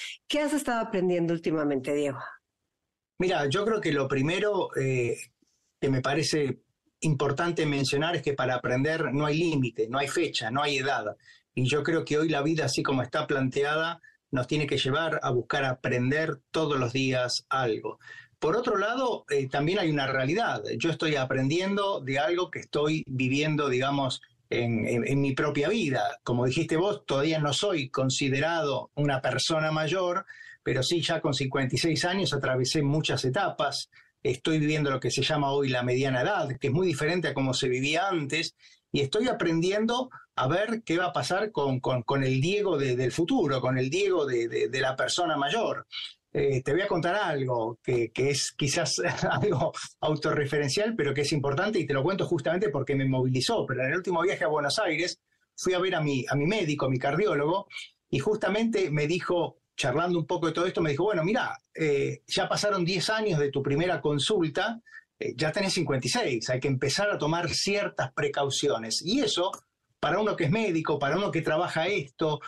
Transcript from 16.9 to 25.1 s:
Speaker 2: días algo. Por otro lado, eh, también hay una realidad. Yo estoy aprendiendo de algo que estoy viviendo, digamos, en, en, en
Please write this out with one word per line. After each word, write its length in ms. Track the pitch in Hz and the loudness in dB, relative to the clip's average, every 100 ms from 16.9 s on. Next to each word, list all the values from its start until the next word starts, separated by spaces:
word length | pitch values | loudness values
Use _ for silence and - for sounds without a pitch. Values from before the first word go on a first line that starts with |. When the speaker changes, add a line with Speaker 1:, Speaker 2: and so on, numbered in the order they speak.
Speaker 2:
días 500 | 131 131 127 123 - - | 0 0 0 0 -4 -4
algo. 500 | 135 123 107 - - - - - - | 0 0 0 -4 -10 -16 -20 -20 -4
Por 160 | 220 233 | 0 0
otro 220 | 254 202 | 2 0
lado, 480 | 202 247 254 202 - | 0 0 -2 -2 -2
eh, 180 | 143 135 | -2 0
también 320 | 143 151 202 | 0 0 2
hay 120 | 170 | 2
una 160 | 147 135 | 0 0
realidad. 580 | 131 131 175 220 127 110 113 | 0 0 0 0 -2 -4 -2
Yo 120 | 165 | -2
estoy 240 | 160 160 143 | 0 0 0
aprendiendo 840 | 131 135 135 165 190 196 196 196 | 0 0 2 2 0 0 0 -2
de 180 | 135 135 | -2 0
algo 320 | 156 175 185 | 0 0 -2
que 100 | 123 | -6
estoy 440 | - 151 151 156 - | -6 -2 0 0 -4
viviendo, 640 | 131 127 139 156 151 143 | -2 0 2 2 0 0
digamos, 540 | 123 135 143 135 - - _ - | 0 0 0 -2 -4 -12 _ -6
en, 400 | 117 120 113 110 | -2 0 0 0
en, 180 | 120 | 0
en 140 | 113 | 0